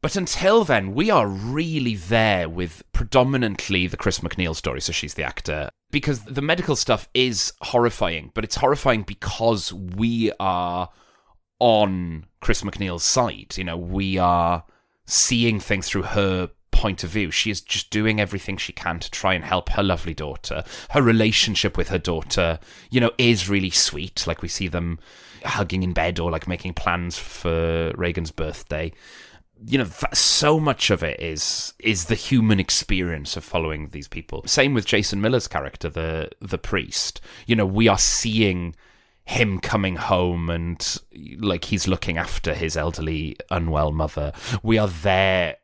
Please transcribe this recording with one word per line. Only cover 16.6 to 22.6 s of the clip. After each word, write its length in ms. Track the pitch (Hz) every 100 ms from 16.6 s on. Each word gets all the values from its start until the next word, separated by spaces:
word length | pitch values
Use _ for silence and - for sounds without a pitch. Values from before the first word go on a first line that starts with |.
| _
point 320 | - 107 92
of 60 | 87
view. 200 | 101 92
She 200 | - 110
is 100 | 98
just 300 | - - -
doing 320 | 110 110 107
everything 340 | 98 98 - 95
she 160 | -
can 280 | - 87 85
to 120 | -
try 220 | - 95
and 100 | 92
help 260 | 76 92 -
her 140 | -
lovely 300 | 98 85 85
daughter. 500 | 78 76 69 - 73 - - -
Her 100 | 147
relationship 760 | 123 113 110 110 - 98 101 -
with 140 | 85
her 80 | 90
daughter, 640 | 85 82 - - 85 80